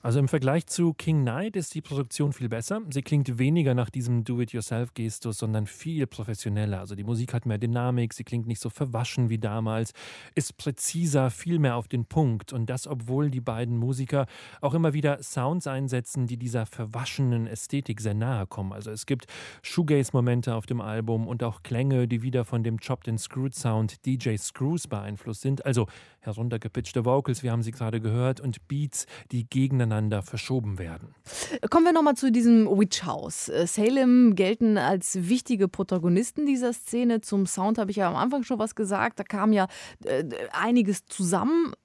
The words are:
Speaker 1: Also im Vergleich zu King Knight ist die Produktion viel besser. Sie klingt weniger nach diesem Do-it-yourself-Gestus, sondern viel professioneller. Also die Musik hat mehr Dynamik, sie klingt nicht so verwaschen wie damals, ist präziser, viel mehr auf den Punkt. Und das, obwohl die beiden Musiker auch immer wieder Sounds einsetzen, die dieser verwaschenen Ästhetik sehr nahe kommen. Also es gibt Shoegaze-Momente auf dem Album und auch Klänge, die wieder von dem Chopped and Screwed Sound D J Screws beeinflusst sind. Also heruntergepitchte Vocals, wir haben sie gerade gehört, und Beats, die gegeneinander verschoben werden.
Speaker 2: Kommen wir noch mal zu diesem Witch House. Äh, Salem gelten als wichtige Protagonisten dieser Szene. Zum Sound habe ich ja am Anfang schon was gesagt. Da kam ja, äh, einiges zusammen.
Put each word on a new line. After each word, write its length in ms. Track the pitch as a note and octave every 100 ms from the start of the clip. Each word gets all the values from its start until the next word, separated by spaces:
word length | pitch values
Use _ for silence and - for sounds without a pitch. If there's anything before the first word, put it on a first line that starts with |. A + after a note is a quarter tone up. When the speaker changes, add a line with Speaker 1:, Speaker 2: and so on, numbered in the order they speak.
Speaker 1:
Also 180 | A#2+ B2+
im 80 | C3+
Vergleich 400 | D#3 C3 D#3 -
zu 260 | - E3+
King 300 | D#3 - D#3
Knight 320 | B2 B2 G#3+ G3+
ist 180 | D#3+
die 80 | D#3
Produktion 500 | - C#3 B2 - C#3+
viel 160 | C3+ A#2+
besser. 320 | A2+ - G#3 G3
Sie 100 | C3+
klingt 380 | - D3 C3 A#2+
weniger 340 | C3 E3+ C#3
nach 160 | B2 A#2
diesem 340 | C3 A#2+ A#2+
Do-it-yourself-Gestus, 1160 | A2 A#2+ A#2 A#2 G#2 A#2 A#2+ - A2+ - A#2 G#2+
sondern 260 | A2 A2 G#2
viel 400 | - D#3+ D#3+ C3
professioneller. 760 | - A2 G#2 A2+ G#2 G#2+ F#2+
Also 140 | G2
die 100 | G2+
Musik 300 | G#2 A#2 A#2+
hat 140 | A#2+ A#2
mehr 100 | G#2+
Dynamik, 560 | A#2 A#2+ B2 B2 A#2
sie 100 | -
klingt 220 | A#2 A#2+ A2+
nicht 160 | A2+
so 80 | A#2+
verwaschen 600 | - C#3 A2+ A#2+ - A#2+
wie 80 | A2+
damals, 540 | A2 A2 A2 A2 A2+ - - - - -
ist 220 | - -
präziser, 760 | - - - E3 E3+ C#3 C3
viel 260 | - E3+ E3+
mehr 180 | C#3+ A#2+
auf 120 | A2+
den 180 | B2 A2+
Punkt. 480 | D#3+ C#3+ A2 -
Und 160 | B2+ A2+
das, 160 | B2+ -
obwohl 460 | C3+ A2+ C3 D3
die 100 | B2+
beiden 360 | A#2+ A2+ A#2+ A#2
Musiker 500 | B2 B2+ C3 C#3 C3 - - -
auch 140 | C#3+ D#3+
immer 180 | E3
wieder 300 | D3 D3 C#3
Sounds 420 | C#3 - B2+ F3 D3
einsetzen, 600 | C3+ C#3 B2 A#2+ C#3 A#2+
die 100 | B2
dieser 300 | B2 A#2 G#2+
verwaschenen 800 | - A2 A#2+ B2+ - C3 A#2+ A2+
Ästhetik 520 | G#2+ - C#3+ C3+ G#2
sehr 140 | A2
nahe 320 | G#2 A#2 A#2+ F#2+
kommen. 280 | - F#2+
Also 180 | G2+ G#2+
es 160 | G#2+ -
gibt 180 | C3+ - - - -
Shoegaze-Momente 880 | - - D#3 D3 B2+ C3 A#2+ B2 A#2+
auf 140 | A2+ -
dem 140 | A#2+
Album 460 | G#2+ A2 A2 A2+ A2
und 140 | A#2
auch 220 | A#2 A2
Klänge, 440 | - A#2 C3+ C3 B2
die 140 | A#2
wieder 240 | B2+ B2 A#2
von 160 | A#2+
dem 180 | A2+ A2+
Chopped 300 | - B2+ -
and 100 | A2+
Screwed 360 | - B2+ C3+ -
Sound 500 | A#2+ A2 A2 - -
D 120 | C3
J 180 | A#2+ G#2+
Screws 460 | - - C3 E3+ -
beeinflusst 560 | G#2 G2+ G2+ - A2
sind. 240 | C3+ C3+ -
Also 220 | B2 G#2+ - - _
heruntergepitchte 840 | - G#2 A#2+ A2+ G#2+ - - B2+ A#2
Vocals, 360 | C3+ C#3 B2
wir 100 | B2
haben 120 | A#2
sie 80 | A#2
gerade 280 | A2+ A2+ A2+
gehört, 400 | A2 A#2 B2+ C#3
und 280 | C#3+ A2 _
Beats, 400 | C#3 D3 - - - -
die 160 | B2 A#2
gegeneinander 480 | C3 C3+ C3 A2+ G#2+ G#2+ G#2
verschoben 560 | F#2 G#2+ - B2+ G#2 F#2
werden. 340 | E2+ E2 E2 _ - - - D#4+ -
Speaker 2:
Kommen 160 | E4 E4+
wir 80 |
noch 80 | E4
mal 140 | D4 C4
zu 160 | C4+
diesem 340 | A#3 A#3 A3+ G#3+
Witch 400 | G3+ G3+ - F3
House. 420 | - - - -
Äh, 180 | - E3+
Salem 680 | - G#3+ C4+ B3+ B3 A#3+ F#3+
gelten 420 | F#3 A3+ A3+ G3+
als 520 | C3 F#3+ - F#3+ F3
wichtige 400 | B3 - A3 F#3+
Protagonisten 760 | - G3 F#3 E3+ F3 A#3+ - D4
dieser 280 | C4 A#3+
Szene. 480 | A#3+ - A#3 A#3+ A3+
Zum 240 | - G3+ F#3+
Sound 320 | - G3 A3+
habe 140 | G3+
ich 60 | G#3
ja 120 | F3+
am 60 | -
Anfang 280 | A#3 C#4
schon 160 | A#3 A#3
was 160 | A3 -
gesagt. 440 | G3+ G3 A3+ -
Da 40 |
kam 300 | G3 G3+ G#3
ja, 140 | G#3+ F#3 - - -
äh, 220 | - C3 D#3 - A2+
einiges 540 | D#3 G#3 B3 G3+ F#3+ _
zusammen. 680 | - F3+ F3+ A3 E4 D#4+ -